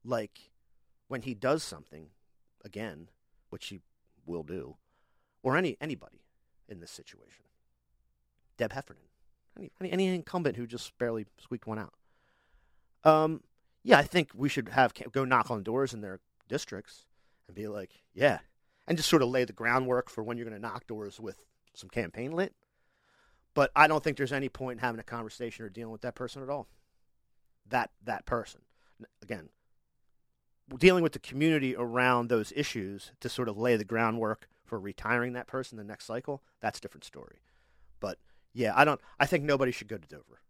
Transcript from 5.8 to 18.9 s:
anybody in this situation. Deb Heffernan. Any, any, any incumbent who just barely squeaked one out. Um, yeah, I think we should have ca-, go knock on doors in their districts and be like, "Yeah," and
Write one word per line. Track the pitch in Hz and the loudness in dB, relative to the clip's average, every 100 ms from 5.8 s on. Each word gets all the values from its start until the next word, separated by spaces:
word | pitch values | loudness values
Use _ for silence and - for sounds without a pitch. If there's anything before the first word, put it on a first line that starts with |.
anybody | 156 131 - - _ _ _ _ _ | -8 -8 -12 -20 _ _ _ _ _
in | 95 | -18
this | 85 | -16
situation. | - - - - - _ _ _ _ _ _ _ _ _ _ _ - | -20 -20 -20 -20 -20 _ _ _ _ _ _ _ _ _ _ _ -6
Deb | 113 | -4
Heffernan. | 135 - - _ _ _ _ _ - | -4 -12 -20 _ _ _ _ _ -18
Any, | 202 _ | -18 _
any, | 185 | -4
any | 180 190 | 0 0
incumbent | 180 - 180 151 117 | 0 -4 -2 -2 -2
who | 120 | -8
just | 131 - _ | -10 -12 _
barely | 120 113 101 _ | -4 -4 -8 _
squeaked | - 123 - | -12 -10 -8
one | 110 | -8
out. | 104 _ _ _ _ _ _ _ _ _ _ _ | -10 _ _ _ _ _ _ _ _ _ _ _
Um, | 156 156 156 160 _ _ _ _ | 6 6 4 -2 _ _ _ _
yeah, | 233 165 | 6 6
I | |
think | 139 180 147 | 6 0 0
we | - 139 | -2 -2
should | 135 113 | -2 0
have | 131 123 | 4 4
ca-, | - 123 | 2 -6
go | 135 | -4
knock | 131 127 107 | 2 2 4
on | 110 | -2
doors | 98 123 135 | -2 -2 -2
in | 113 | -4
their | 104 95 _ _ _ | -12 -14 _ _ _
districts | 131 - 98 - - _ _ _ _ - | -6 -6 -12 -14 -20 _ _ _ _ -18
and | |
be | 95 107 | -12 -10
like, | 104 92 _ _ | -10 -12 _ _
"Yeah," | - 143 104 - _ _ _ | 2 4 4 -6 _ _ _
and | - | -2